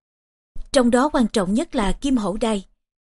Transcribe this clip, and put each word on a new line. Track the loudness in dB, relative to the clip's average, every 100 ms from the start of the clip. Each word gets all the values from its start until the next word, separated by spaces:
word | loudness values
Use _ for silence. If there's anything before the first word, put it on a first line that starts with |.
| _ _ _ _ _ -16 0
Trong | 2 4
đó | 2 2
quan | 0 0
trọng | 0 -2
nhất | -2 -2 -2
là | -2
Kim | -2 0 0
Hổ | -2 -4
Đài. | -4 -4 -6 _ _ _